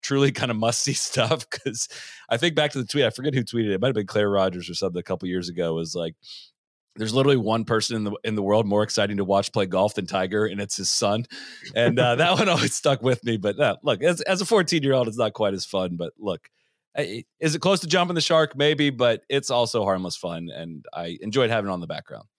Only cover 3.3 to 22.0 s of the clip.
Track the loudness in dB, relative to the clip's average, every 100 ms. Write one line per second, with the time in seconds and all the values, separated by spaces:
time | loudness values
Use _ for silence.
3.3 | -2 -2 0 0 2 2 0 0 0 2
4.3 | 4 2 0 -8 -4 -4 -4 -6 -6 -4
5.3 | -4 -4 -4 -2 -2 -4 -4 -6 -8 -20
6.3 | -20 -20 _ _ _ _ -8 0 2 4
7.3 | 4 2 0 2 0 0 -2 -4 -4 -4
8.3 | -2 2 2 4 2 2 0 0 0 2
9.3 | 2 2 -2 0 2 2 0 -4 -2 0
10.3 | 0 0 -2 -6 -4 -2 0 0 -2 -4
11.3 | -12 -16 -18 -6 2 2 4 2 4 2
12.3 | 4 2 2 0 0 0 2 2 0 0
13.3 | 0 -2 2 2 2 -2 2 2 0 -2
14.3 | -2 2 2 4 2 2 2 2 0 -2
15.3 | 2 0 0 -4 -4 -2 -4 -8 _ -6
16.3 | -6 _ _ _ _ _ -6 -6 -8 -14
17.3 | _ -2 0 2 0 2 2 2 0 2
18.3 | 4 4 2 2 4 0 2 2 2 _
19.3 | -2 0 0 2 0 0 0 -2 -6 -8
20.3 | -8 -10 -10 -12 -12 -12 -10 -8 -8 -2
21.3 | 0 2 0 -2 -6 -6 -10